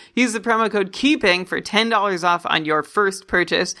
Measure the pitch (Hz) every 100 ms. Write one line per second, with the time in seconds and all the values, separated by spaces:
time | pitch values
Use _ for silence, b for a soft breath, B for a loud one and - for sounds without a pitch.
0 | B 233 247 214 233 226 214 208 190 -
1 | 277 302 196 180 180 151 - 208 226 220
2 | 202 180 175 175 - 165 156 156 147 208
3 | 196 190 - 180 170 175 185 -